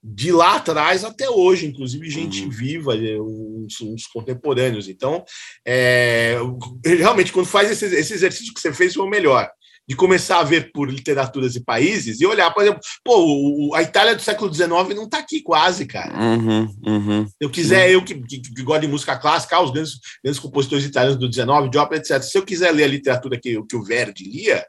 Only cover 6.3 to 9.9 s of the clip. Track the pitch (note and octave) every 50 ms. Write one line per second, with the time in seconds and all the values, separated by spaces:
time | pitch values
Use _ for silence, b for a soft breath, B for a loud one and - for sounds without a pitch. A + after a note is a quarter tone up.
6.3 | A#2 A#2+ A#2+ B2+ B2+ B2+ - - - - - D#3+ F3 F3 E3 G#3+ A#3 G3+ F3+ -
7.3 | - F#3 F3+ F3 - G3+ G#3 G#3+ A3 - G#3+ G3+ F3+ D3+ D#3 - A3 F3+ F3+ F3+
8.3 | F3+ - A#3 A3+ - - - E3+ C#3+ - G#3+ F#3 F3 - G3 F#3+ G#3 G#3 F3+ D3
9.3 | C3 A#2+ G#2 - - b b b b b b -